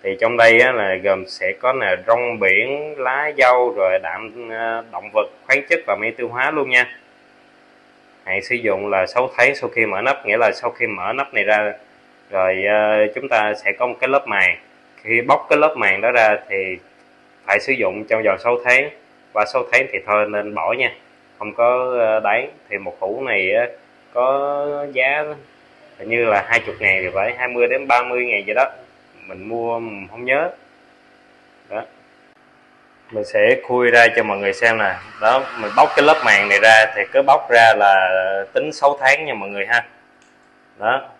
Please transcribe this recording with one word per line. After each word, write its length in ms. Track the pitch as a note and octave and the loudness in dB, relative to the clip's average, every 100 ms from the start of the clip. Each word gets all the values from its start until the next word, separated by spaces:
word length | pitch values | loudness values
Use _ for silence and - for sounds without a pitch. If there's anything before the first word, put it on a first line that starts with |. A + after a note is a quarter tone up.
Thì 140 | G2 F#2+ | -6 -2
trong 160 | A#2 A#2+ | -2 4
đây 240 | A2+ A2+ | 6 6
á, 120 | B2+ | 4
là 220 | B2 G2+ | 2 -2
gồm 320 | F#2 G2 F#2+ F2+ | -2 0 -2 -4
sẽ 260 | - F#2 | -8 -8
có 200 | G2 B2+ | -4 -2
nè, 240 | C3 G#2 F#2 F2+ | -2 -2 -2 0
rong 320 | A#2 A#2+ A2+ | 0 0 -2
biển, 560 | F#2+ G2 A#2+ C#3+ D3+ C#3+ | 2 2 0 -6 -8 -6
lá 340 | B2+ C3+ D3+ D3 | -4 -4 -6 2
dâu, 360 | B2+ B2 B2 G2+ | 4 4 2 0
rồi 220 | F#2+ F#2 | 0 0
đạm, 480 | D#2+ F2+ A2 A#2 A#2 | -4 -10 -12 -14 -12
à, 300 | A2+ A2+ A2+ A2+ | -6 -6 -6 -10
động 180 | F2+ G2+ | -14 -4
vật, 140 | G#2+ G2+ - - | -4 -4 -10 -2
khoáng 160 | C#3 C#3 | -2 0
chất 120 | E3+ - | -4 -2
và 100 | G2+ | -4
men 180 | A2 | -4
tiêu 140 | A#2 A#2+ | -6 -8
hóa 220 | A#2+ C3+ | -4 -4
luôn 200 | D#3 C3 | -2 0
nha. 280 | B2+ B2 - _ _ _ _ _ _ _ _ _ _ _ _ | 0 0 -6 _ _ _ _ _ _ _ _ _ _ _ _
Hạn 180 | G2 F#2+ | -8 -6
sử 120 | - | -4
dụng 360 | B2 G#2+ F#2+ G2+ | -4 -2 -2 -2
là 160 | G2 F#2 | -2 0
sáu 240 | B2 B2+ - | -2 -4 2
tháng 180 | B2+ | 0
sau 160 | C#3+ B2 | 0 -6
khi 160 | - A2 | -2 -2
mở 140 | F#2+ | 0
nắp, 260 | A#2+ C#3 G#2+ | -2 -2 -2
nghĩa 100 | A2 | 0
là 160 | A2+ | 0
sau 180 | - A#2+ | 0 -8
khi 160 | - A#2+ | -6 -6
mở 260 | F#2+ F#2+ | -6 -6
nắp 220 | B2+ C#3 | -6 -6
này 100 | A2 | -4
ra 280 | G2+ G#2+ G#2 G2 - _ _ _ _ | 0 0 0 -6 -18 _ _ _ _
rồi, 340 | G2 F#2 F#2+ G2 | -2 0 0 0
à, 300 | G#2+ G#2+ G#2+ G#2+ | 2 2 2 0
chúng 140 | A#2+ C3 | -2 -2
ta 260 | A2+ G#2+ | 0 0
sẽ 180 | G#2 G2+ | -2 -6
có 140 | G2+ B2 | -4 -6
một 80 | A2 | -2
cái 80 | C3 | 0
lớp 180 | C#3 - | 0 0
màng. 300 | G2+ F2+ E2 - _ _ _ | 0 0 0 -12 _ _ _
Khi 180 | G#2+ A#2 | -2 -2
bóc 260 | B2 D3 - | 2 0 2
cái 80 | D3 | 2
lớp 160 | D3+ C3 | 2 2
màng 240 | G#2 F#2+ | 0 0
đó 120 | A2+ | 2
ra 240 | B2 A2 G#2 - | 4 4 2 -2
thì 300 | G2 F#2+ F#2 - _ _ _ _ _ - | -6 -6 -8 -16 _ _ _ _ _ -2
phải 140 | G#2 | -2
sử 120 | G#2+ | 0
dụng 320 | B2+ G2 G2 | -2 -2 -4
trong 180 | G#2+ A2 | -4 0
vòng 160 | G#2+ F#2+ | 0 0
sáu 200 | A#2 A#2+ | -2 -2
tháng, 260 | B2 B2+ D3 - _ _ _ | 2 2 0 -10 _ _ _
qua 120 | G#2+ | -4
sáu 200 | G#2 C3 A#2+ | -2 -2 -2
tháng 140 | A#2+ B2+ | -2 -2
thì 60 | G2+ - | -8 -2
thôi 200 | G#2 G#2 | -2 0
nên 260 | G#2 G#2 | -4 -6
bỏ 180 | D#2+ E2+ | -6 -4
nha, 200 | A#2+ A#2+ - _ _ _ _ | -2 -4 -6 _ _ _ _
không 160 | G#2+ | -12
có, 420 | G#2+ A#2 B2 B2+ B2 | 0 0 2 -2 0
à, 200 | A2 A2 | 0 0
đáng. 300 | G#2+ A2 C#3 - _ | 0 -2 -4 -14 _
Thì 100 | G2+ | -10
một 180 | F#2+ - | -10 -8
hũ 220 | F#2+ A#2 C3+ | -8 -6 -4
này 280 | G2+ F#2 | -2 0
á, 120 | G#2+ A#2+ - _ _ _ | 0 -2 -8 _ _ _
có 720 | A#2+ B2+ C#3 C#3+ C#3+ C#3+ C#3+ C#3+ | -2 0 0 -2 -4 -4 -6 -6
giá 320 | C3 C3 D3 D3+ D3 - _ _ _ - - | -2 -2 -2 -6 -10 -20 _ _ _ -20 -18
hình 100 | G#2 | -6
như 160 | A#2 | -2
là 200 | A#2 G2+ G2 | 2 0 2
hai 120 | A#2 | -2
chục 140 | A2 G2+ | -2 -2
ngàn 240 | G#2 F#2+ | 0 0
thì 80 | F#2 | -2
phải, 200 | F#2+ G#2+ B2 | -2 -4 -4
hai 100 | B2 | -6
mươi 180 | A#2+ A#2+ | 0 0
đến 220 | C3 C3+ | 0 2
ba 140 | B2 | 0
mươi 220 | B2 B2 | 2 -4
ngàn 180 | B2 G#2 G2+ | -2 -4 -2
vậy 80 | |
đó. 160 | A2 C3+ - - _ _ _ F#2+ | -2 -2 -4 -20 _ _ _ -20
Mình 220 | F#2 G2+ | -16 -10
mua 320 | A#2 A#2 A2+ A2+ G2+ F#2+ | -6 -4 -6 -8 -12 -16
không 140 | A2+ | -12
nhớ. 260 | B2 C3+ E3+ - _ _ _ _ _ _ _ _ _ _ _ | -2 -2 -2 -8 _ _ _ _ _ _ _ _ _ _ _
Đó. 120 | G#2 - _ _ _ _ _ _ _ _ _ _ _ _ | -12 -12 _ _ _ _ _ _ _ _ _ _ _ _
Mình 140 | G#2+ | -8
sẽ 320 | G#2 G#2+ G#2+ C3 | -4 2 2 2
khui 280 | - B2 A#2+ | 0 0 4
ra 160 | A#2+ A#2 A2+ | 6 6 4
cho 60 | |
mọi 160 | G#2+ G2 | -2 -2
người 140 | G2+ | -4
xem 260 | F#2+ A#2 A2+ | 0 0 0
nè. 160 | G2+ F2+ - - | -2 -4 -14 -2
Đó, 220 | A2 C3 C3+ A#2 | 2 2 -2 -8
mình 100 | G#2+ G#2+ | -4 2
bóc 120 | D3 D3+ | 2 4
cái 80 | |
lớp 180 | C#3+ - | 4 4
màng 240 | A#2 G2+ G2+ | 4 2 4
này 100 | G2+ | 4
ra 240 | A2 A2 A2 G#2 | 8 8 6 0
thì 60 | G2 | 0
cứ 100 | C3+ | 0
bóc 240 | C3+ C#3 - | 4 2 4
ra 240 | A#2 A2+ G#2 | 6 8 8
là 340 | G2+ G2 F#2 F#2+ F#2 G2 G2 | 6 6 4 0 0 -4 -4
tính 200 | - D3+ | -4 -4
sáu 240 | D3+ C#3 C#3 | 0 0 2
tháng 240 | C3+ C#3+ | 0 0
nha 100 | D#3 | -2
mọi 140 | A2+ G2 | -8 -8
người 180 | G2+ G2+ | -8 -2
ha. 180 | A#2+ - - _ _ _ _ _ _ _ _ | -2 -4 -20 _ _ _ _ _ _ _ _
Đó. 300 | G#2+ C3 - - | -2 -2 -4 -20